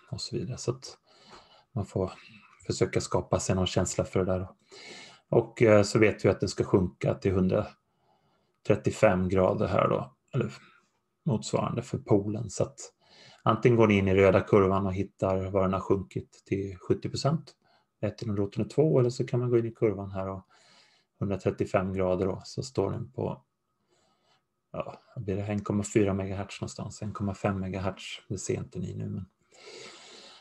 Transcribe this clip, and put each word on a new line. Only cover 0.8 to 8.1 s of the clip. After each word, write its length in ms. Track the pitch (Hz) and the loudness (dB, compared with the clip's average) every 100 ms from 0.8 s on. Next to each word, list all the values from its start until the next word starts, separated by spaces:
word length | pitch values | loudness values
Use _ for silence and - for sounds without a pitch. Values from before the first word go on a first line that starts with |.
| - - _ _ - - _ _ _ | -10 -20 _ _ -20 -20 _ _ _
man 140 | - 95 | -8 -6
får 260 | 104 92 - - - _ _ - | -4 -4 -6 -20 -20 _ _ -8
försöka 360 | - - - | -2 0 -2
skapa 380 | - 92 - 92 | -2 -4 0 -2
sig 160 | - 95 | 0 0
någon 120 | 87 | 0
känsla 380 | - 90 - 90 | 0 -2 -2 -2
för 140 | 98 | 0
det 140 | 92 | 0
där. 140 | 92 92 - _ - - - - - - | -2 -4 -14 _ -20 -20 -20 -20 -18 0
Och, 320 | 120 - - | 0 2 2
eh, 220 | 113 104 | 6 6
så 160 | 101 113 | 6 4
vet 260 | 107 - 107 | 4 4 2
vi 40 | |
att 100 | 92 | 2
den 100 | 98 | -2
ska 140 | - | -2
sjunka 500 | - 104 90 - 104 | 2 2 2 -2 -2
till 180 | 101 98 | 0 0
hundratrettiofem 2000 | 95 92 107 104 - _ _ _ | 2 2 2 -2 -10 _ _ _